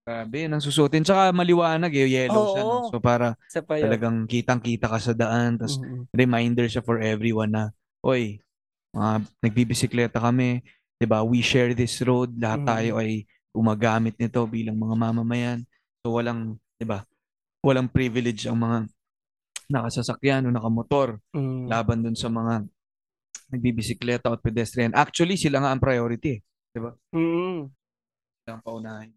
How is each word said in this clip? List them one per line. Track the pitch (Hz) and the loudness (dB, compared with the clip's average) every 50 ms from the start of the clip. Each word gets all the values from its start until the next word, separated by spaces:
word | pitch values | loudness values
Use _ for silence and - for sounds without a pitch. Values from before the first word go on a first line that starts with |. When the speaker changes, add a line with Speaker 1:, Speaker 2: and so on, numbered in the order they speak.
Speaker 1:
Grabe, | _ - 117 113 113 110 113 147 | _ -10 -10 -10 -10 -8 -8 -6
yun | 160 160 | -4 -2
ang | 151 151 | -2 -2
susuotin. | 143 143 139 156 147 139 151 160 | -2 0 2 4 4 4 4 2
Tsaka | 156 170 196 190 196 185 | 4 4 4 6 6 4
maliwanag | 180 180 175 175 175 170 170 165 160 160 170 175 | 4 2 4 4 4 4 4 2 2 0 0 0
eh, | 147 139 135 131 131 | 2 2 2 4 4
yellow | 127 127 123 208 214 214 | 2 2 2 4 2 2
siya, | 208 190 196 | 2 0 -2
no? | 208 220 233 247 | -2 0 -2 -2
Speaker 2:
Oo. | 240 233 | -2 -4
Speaker 1:
So, | - 120 | -6 0
para | - 123 120 120 123 117 117 _ | 2 2 4 4 2 0 -2 _
Speaker 2:
Isa | _ _ - 165 | _ _ -8 -8
pa | 156 - 156 | -4 -2 -2
yun. | 156 151 110 | 0 2 0
Speaker 1:
talagang | 117 110 113 117 117 113 110 | 0 0 0 0 0 -2 -2
kitang-kita | 110 120 120 113 - 127 123 107 120 117 - - | 0 -2 -2 2 2 0 0 0 -2 -2 -2 -2
ka | 113 110 113 | -2 -2 0
sa | 101 120 | 0 0
daan. | 117 113 117 107 113 120 120 120 117 | 0 0 0 0 2 2 2 2 0
Tas | 113 113 117 143 | -2 -2 -4 -4
Speaker 2:
Mm-mm. | 135 127 127 127 123 123 - | -4 -6 -8 -10 -12 -12 -4
Speaker 1:
reminder | - 120 127 127 120 117 117 120 120 120 120 | 2 4 4 4 4 2 2 2 2 2 0
siya | 113 110 123 | 0 0 -4
for | 110 - 117 113 | -2 0 0 0
everyone | 110 110 110 107 107 117 113 107 107 107 | 2 0 0 0 0 0 0 0 0 0
na, | 107 107 107 107 - _ _ _ _ _ | 0 0 -2 -4 -6 _ _ _ _ _
"Oy, | - 123 131 123 117 107 104 107 _ _ _ _ _ _ _ _ _ _ | -2 0 0 0 -2 -4 -6 -12 _ _ _ _ _ _ _ _ _ _
mga | - 107 104 110 107 110 104 - _ _ | -4 -2 0 0 0 0 -2 -6 _ _
nagbibisikleta | - 117 107 117 123 110 120 - - 117 - 120 120 113 - 117 | -2 0 2 2 2 2 2 -2 -2 0 0 0 0 0 0 0
kami, | 113 117 120 127 127 123 123 123 123 - _ _ _ _ _ | 2 2 2 2 2 0 0 -2 -6 -10 _ _ _ _ _
di | _ 120 | _ 0
ba? | 110 113 110 | 2 2 2
We | 110 113 123 120 | 2 2 2 2
share | 117 - - 131 123 120 | 2 4 4 4 4 4
this | 123 120 123 113 - - | 2 0 0 -2 0 -2
road. | 127 120 127 123 127 123 120 | 0 2 2 2 2 -2 -4
Lahat | 117 117 110 110 113 | -4 -2 -2 -2 0
Speaker 2:
Mm-mm. | 143 135 | 0 -2
Speaker 1:
tayo | 113 113 113 117 107 113 | 0 0 0 -2 0 -2
ay | 113 110 110 107 104 _ _ _ _ _ | -2 -2 -2 -4 -6 _ _ _ _ _
gumagamit | _ 110 113 113 107 104 117 113 110 113 113 113 107 | _ 0 2 2 2 2 2 2 2 2 0 -2 -2
nito | _ 120 110 - 123 120 | _ -4 -2 0 -2 -2
bilang | 110 113 113 110 110 107 | -2 -4 -6 -6 -4 -4
mga | 110 110 110 113 | -4 -2 -2 0
mamamayan." | 113 117 113 113 117 117 117 120 120 120 120 123 120 120 _ _ _ _ _ _ _ | 0 0 0 0 0 -2 -2 -2 -2 -2 -4 -4 -6 -8 _ _ _ _ _ _ _
So, | _ 120 | _ -2
walang, | 113 117 117 120 117 117 113 113 110 113 _ _ _ | -2 -2 -2 -2 -4 -4 -6 -8 -10 -12 _ _ _
di | _ 117 | _ -6
ba? | 113 107 101 104 _ _ _ _ _ _ _ _ _ _ _ | -6 -6 -6 -8 _ _ _ _ _ _ _ _ _ _ _
Walang | - 139 135 127 127 120 | 2 2 2 4 2 2
privilege | - - 131 123 110 127 120 120 117 104 - | 2 0 0 2 0 0 -2 -2 -4 -4 -4
ang | 117 113 117 | -4 -2 0
mga | 117 117 117 113 113 107 _ _ _ _ _ _ _ _ _ _ _ _ _ - _ | 0 0 0 -2 -2 -6 _ _ _ _ _ _ _ _ _ _ _ _ _ -18 _
nakasasakyan | _ 143 127 113 117 - 131 117 - 117 - - 139 135 135 131 | _ -2 -2 -2 -2 -4 -4 -4 -4 -6 -2 0 0 2 2 2
o | 123 | 0
nakamotor | 120 120 110 117 113 113 117 - 147 143 139 123 113 104 _ _ | 0 0 0 0 0 0 0 0 2 2 2 0 -2 -8 _ _
Speaker 2:
Mm. | - 147 135 131 131 127 127 | -6 -4 -4 -4 -4 -6 -4
Speaker 1:
laban | 123 113 113 113 107 117 113 | -2 -2 -2 0 0 0 0
dun | 113 117 | 0 -2
sa | 113 - - 117 | -2 -4 -4 -4
mga | 113 113 113 117 113 110 104 101 _ _ _ _ _ _ _ _ _ _ _ _ _ - _ _ | -2 -2 0 0 0 -2 -4 -6 _ _ _ _ _ _ _ _ _ _ _ _ _ -20 _ _
nagbibisikleta | 131 123 117 123 117 113 110 113 117 - - 120 123 123 - 120 | -8 -2 0 0 0 0 -4 -4 -6 -4 -2 -2 -2 0 0 -2
at | 117 - | -4 -2
pedestrian. | _ 117 110 120 113 104 - 123 120 117 | _ -2 -2 -2 -4 -2 -2 -2 -2 0
Actually, | - 123 147 - - - 170 175 196 | 2 2 0 2 2 0 0 0 2
sila | 170 - 156 139 135 | 0 0 0 2 2
nga | 139 139 | 0 0
ang | 131 131 | 0 0
priority | 123 135 131 120 117 117 120 113 - 156 | 2 2 2 0 0 -2 -4 -4 -4 -4
eh, | 127 101 _ _ _ _ _ _ | -4 -4 _ _ _ _ _ _
di | _ 120 | _ -10
ba? | 113 120 120 _ _ _ | -10 -10 -12 _ _ _
Speaker 2:
Mm-mm. | - 165 165 165 165 170 180 185 185 170 143 135 139 _ _ _ _ _ _ _ _ _ _ _ _ _ | -2 -2 0 0 0 -2 -2 -4 -6 -8 -10 -12 _ _ _ _ _ _ _ _ _ _ _ _ _ _
Speaker 1:
Sila | _ - | _ -18
ang | 113 113 | -18 -14
paunahin. | _ - 117 113 110 110 110 107 110 113 110 | _ -12 -12 -10 -12 -12 -14 -14 -16 -20 _